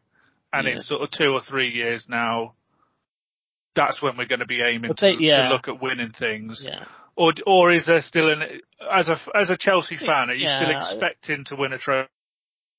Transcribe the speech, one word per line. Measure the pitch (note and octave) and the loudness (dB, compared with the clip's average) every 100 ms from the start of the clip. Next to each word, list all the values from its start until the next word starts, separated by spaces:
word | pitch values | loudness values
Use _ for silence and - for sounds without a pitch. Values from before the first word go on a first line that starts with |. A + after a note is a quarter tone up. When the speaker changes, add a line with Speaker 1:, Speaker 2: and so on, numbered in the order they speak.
| _ _ _ _ _ | _ _ _ _ _
Speaker 1:
and | C#3 C3 | -4 -2
Speaker 2:
Yeah. | B2 | -4
Speaker 1:
in | |
sort | - D3 | -6 -6
of | C#3+ | -4
two | - D3+ | 0 0
or | C3+ | 0
three | - C3+ B2+ | -2 -4 -2
years | A#2+ A#2 A#2 - | -2 -4 -4 -4
now, | A#2+ A#2 A#2 A2+ _ _ _ _ _ _ _ _ _ _ _ _ - | -2 -2 -2 -6 _ _ _ _ _ _ _ _ _ _ _ _ 0
that's | C#3+ - | 0 0
when | C#3+ B2 | -4 -4
we're | B2 | -4
gonna | B2+ A#2 | -4 -2
be | B2 | -2
aiming | A#2+ A#2 A#2 | 0 -2 -4
Speaker 2:
But | A#2 | 2
they, | G3+ E3 | 2 4
Speaker 1:
to, | |
Speaker 2:
yeah. | D#3 C#3+ B2+ | 4 4 4
Speaker 1:
to | |
look | C3 - | 0 -2
at | C3 | -6
winning | C3 B2 A#2 | -6 -4 -8
things"? | A2 A#2+ G#2+ A2 A2 C3 | -6 -6 -6 -10 -14 -14
Speaker 2:
Yeah. | - - - - - | -14 -16 -20 -10 0
Speaker 1:
Or, | E3 D#3+ - | 2 2 4
or | F#3 F3 | 6 6
is | E3+ E3 | 6 4
there | E3 | 2
still | - E3+ D#3 | 2 2 2
an, | D3+ D3+ - - - - | 2 -4 -12 -18 -14 0
as | F#3+ D#3+ | 2 2
a, | D#3 - G#3 | 0 0 0
as | F3+ | 2
a | F3+ | 0
Chelsea | G3 F#3 - D#3+ | 2 2 0 -4
fan, | E3+ D3 B2 | 0 0 0
are | |
you | B2 D3+ | -2 -2
still | C#3 C3+ | 0 0
Speaker 2:
Yeah. | C#3 F2 | -2 -4
Speaker 1:
expecting | G#2 E3+ - - D3 C3+ | -2 -4 -4 -8 -8 -6
to | C#3 | -4
win | C3+ | -4
a | C3 | -4
trophy | - C3+ C3 _ _ _ _ _ _ | -2 -2 -2 _ _ _ _ _ _